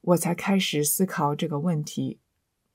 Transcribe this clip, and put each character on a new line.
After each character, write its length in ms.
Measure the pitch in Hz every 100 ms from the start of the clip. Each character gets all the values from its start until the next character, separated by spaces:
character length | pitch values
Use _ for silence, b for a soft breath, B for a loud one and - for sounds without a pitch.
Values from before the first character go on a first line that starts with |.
我 160 | - 170
才 180 | 170 175
开 240 | - 196
始 240 | 190 151
思 220 | 147 - 185
考 280 | - 143
这 140 | 147 165
个 120 | 143
问 220 | 175 156
题。 380 | 147 - 131 - _ _ _ _ _